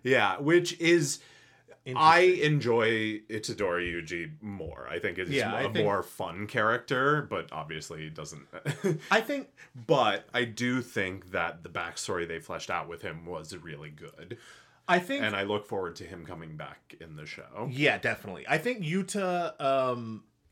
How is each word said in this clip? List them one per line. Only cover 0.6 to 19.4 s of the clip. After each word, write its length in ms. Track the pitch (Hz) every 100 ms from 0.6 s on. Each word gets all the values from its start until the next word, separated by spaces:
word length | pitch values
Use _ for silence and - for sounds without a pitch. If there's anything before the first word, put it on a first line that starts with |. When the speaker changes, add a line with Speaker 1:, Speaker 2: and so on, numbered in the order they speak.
| 170 -
Speaker 1:
is, 400 | 165 170 143 - - - - _ - - 131 127
I 240 | 156 170
Speaker 2:
Interesting. 300 | 180 180 151
Speaker 1:
enjoy 320 | 147 120 117 110 113 107 107 -
Itadori 640 | 110 - 85 95 87 87
Yuji 480 | 85 80 87 80 78
more. 440 | 104 95 76 - 62
I 100 | 85
think 200 | 101 87
it's 120 | 90
Speaker 2:
Yeah, 220 | 139 101
Speaker 1:
a 40 | 107
Speaker 2:
I 60 |
think 200 | 120 110
Speaker 1:
more 180 | 104 98
fun 440 | - - 90 87 104
character, 760 | 120 110 120 - 127 139 151
but 260 | - 95 80
obviously 500 | 76 76 78 - 78
he 80 | 78
doesn't. 360 | 78 78 80 - - - -
<laughs> 320 | 190 156 -
Speaker 2:
I 100 | 214
think 280 | 220 285 - - - 123 117
Speaker 1:
But 400 | 139 110 98 -
I 120 | 123
do 360 | 120 107 123 127
think 500 | 120 110 95 95 90
that 300 | 92 85 82
the 60 | 87
backstory 580 | - 85 - - 90 82
they 100 | 82
fleshed 300 | - 82 -
out 180 | 87 78
with 140 | 82
him 240 | 92 80 85
was 300 | 82 78 90
really 340 | 82 73 78
good. 480 | 76 82 - 87 - - - - _ -
Speaker 2:
I 120 | 180
think 240 | 180 277
Speaker 1:
And 100 | -
I 80 | 196
look 240 | 101 104 -
forward 300 | 101 87 82
to 80 |
him 200 | 85 87
coming 320 | 82 85 80 76
back 380 | 69 - _ -
in 160 | 82 76
the 100 | 76
show. 420 | - - 104 131
Speaker 2:
Yeah, 280 | 127 143 104
definitely. 460 | 120 - 104 85 -
I 100 | 156
think 240 | 240 240
Yuta, 760 | 156 185 185 208 185 175